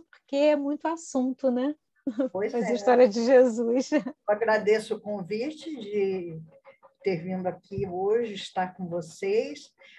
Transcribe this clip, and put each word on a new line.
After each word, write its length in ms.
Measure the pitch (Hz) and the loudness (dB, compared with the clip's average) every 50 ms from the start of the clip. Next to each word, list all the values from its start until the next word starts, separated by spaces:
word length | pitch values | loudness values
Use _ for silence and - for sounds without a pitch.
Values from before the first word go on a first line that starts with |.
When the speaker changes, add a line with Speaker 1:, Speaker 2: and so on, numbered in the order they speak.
| 330 _ | -6 _
Speaker 1:
porque 260 | _ _ _ _ 269 | _ _ _ _ 0
é 200 | 277 294 302 302 | 2 4 4 4
muito 300 | 294 277 285 294 294 - | 2 0 -2 -4 -4 -4
assunto, 640 | 320 330 330 - - - 262 254 262 254 - - 262 | -4 -4 -6 -8 -6 -4 -2 -2 -2 -2 -2 -2 0
né? 240 | 240 247 254 294 302 - _ _ _ _ _ 277 214 220 269 254 - | 0 0 -2 -4 -4 -8 _ _ _ _ _ -6 -4 -4 -4 -4 -2
Speaker 2:
Pois 220 | 190 208 220 - | -4 -4 -4 -2
Speaker 1:
As 120 | 240 226 - | -2 -2 -2
Speaker 2:
é. 20 | 247 | -2
Speaker 1:
histórias 380 | 226 - 254 247 247 247 220 196 | 0 2 4 6 8 6 6 6
de 120 | 233 233 | 2 4
Jesus. 680 | 240 269 247 262 247 220 233 240 226 240 269 254 - 302 | 6 8 8 8 6 4 0 0 0 0 0 0 0 0
Speaker 2:
Eu 100 | 285 185 254 - _ _ - | -2 -2 -4 -8 _ _ -2
agradeço 680 | 208 208 226 220 220 202 190 202 214 220 214 - 214 | 0 0 2 2 2 2 4 4 2 2 2 -2 -8
o 60 | 208 | -8
convite 680 | - 208 208 196 180 156 208 220 247 311 311 - - 330 302 | -6 -6 -8 -8 -6 -6 -6 -4 -4 -6 -8 -10 -10 -12 -10
de 680 | 247 208 202 208 208 196 190 190 185 175 170 160 160 160 - - - _ - - _ _ - _ _ - | -10 -8 -6 -2 -2 0 0 -2 -4 -6 -8 -10 -12 -14 -16 -20 -20 _ -20 -20 _ _ -20 _ _ -4
ter 140 | 202 185 160 170 | -2 -2 -2 -4
vindo 240 | 185 185 185 185 185 | -6 -6 -4 -4 -4
aqui 360 | 170 - _ - 196 196 202 | -6 -8 _ -12 -8 -6 -6
hoje, 460 | 185 175 180 190 202 220 240 240 220 202 | -4 -4 -2 0 0 0 0 0 -4 -6
estar 400 | 185 - - - 190 185 185 - | -10 -12 -8 -6 -6 -6 -6 -6
com 100 | - 185 | -10 -10
vocês, 840 | 170 170 175 160 - - - 196 196 202 226 262 277 294 - - - _ _ - - - | -8 -6 -8 -8 -10 -12 -8 -4 -2 -2 -2 -2 -4 -6 -14 -18 -20 _ _ -20 -20 -20